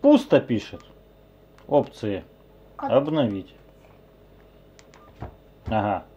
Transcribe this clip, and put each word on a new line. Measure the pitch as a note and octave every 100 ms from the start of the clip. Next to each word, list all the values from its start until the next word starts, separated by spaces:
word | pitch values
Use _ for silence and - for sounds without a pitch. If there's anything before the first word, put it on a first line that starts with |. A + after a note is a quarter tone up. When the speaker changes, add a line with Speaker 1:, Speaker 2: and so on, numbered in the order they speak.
Speaker 1:
пусто | C#4 D4 - C#3+
пишет. | - A2+ - - - - _ _ _ _ _ - -
Опции. | C#3+ B2+ - G#2+ G2 - - _ - - -
Speaker 2:
Как? | C4+
Speaker 1:
Обновить. | A#3 C#3+ D#4 F3 G2 F2+ - - _ - - - _ _ - - - _ - - - - - - - - _ -
Ага. | A2 G#2 F#2+ -